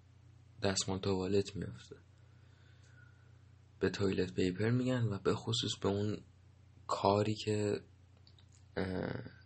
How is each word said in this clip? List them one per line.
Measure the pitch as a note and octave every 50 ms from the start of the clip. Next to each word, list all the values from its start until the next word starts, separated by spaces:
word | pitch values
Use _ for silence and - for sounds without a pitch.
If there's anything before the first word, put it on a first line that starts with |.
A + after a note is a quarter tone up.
| - - - - - - - - - - - -
دستمال | - G2 F#2+ - - - F#2+ F#2+
توالت | - G2 G2 F#2 F#2 F#2+ G2+ G2+ G2 - -
میفته. | F2 E2+ - - - - - - - - - - - - - - - - - - - - - - - - - - - - - - - - - - - - - - - - - - -
به | F#2+ F#2+
تویلت | - - G2+ F#2+ F#2+ F#2 F#2 F2+ -
پیپر | - F#2 F2+ F2+ G2+ G#2+ A2+
می‌گن | B2 B2+ B2+ B2+ B2+ B2
و | A#2+ G#2 G2 G2
به | - - G#2
خصوص | - - A#2 A#2 - - G#2+ - -
به | - G2
اون | G2 G2+ G#2 G#2+ G2+ - - - - - - - - - - - - - -
کاری | - - - - G2 G2+ G#2 G#2 G#2+ G#2+
که، | - - G#2+ G#2+ G#2 G#2 G#2 - - - - - - - - - - - - - - - - - - - - -
اه، | F#2+ F#2+ F#2+ F#2 F2+ F#2 - - - - - - - -